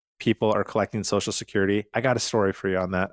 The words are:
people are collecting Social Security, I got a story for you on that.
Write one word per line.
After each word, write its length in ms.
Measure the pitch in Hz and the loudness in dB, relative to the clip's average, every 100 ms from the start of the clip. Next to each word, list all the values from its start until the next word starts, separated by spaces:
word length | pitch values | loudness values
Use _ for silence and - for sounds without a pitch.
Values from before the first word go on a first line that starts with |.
| _ - | _ -4
people 320 | 120 107 110 | -2 2 2
are 100 | 101 | 2
collecting 380 | 98 110 98 107 | 0 0 0 -2
Social 300 | 95 104 - | 0 0 0
Security, 540 | - - 101 98 104 - | -6 -4 0 2 0 -2
I 80 | 120 | -2
got 160 | 127 120 | 0 0
a 20 | |
story 320 | - 113 98 | 0 0 0
for 160 | - 98 | 0 -2
you 80 | 92 | -2
on 140 | 90 | 0
that. 180 | 92 98 | -2 -2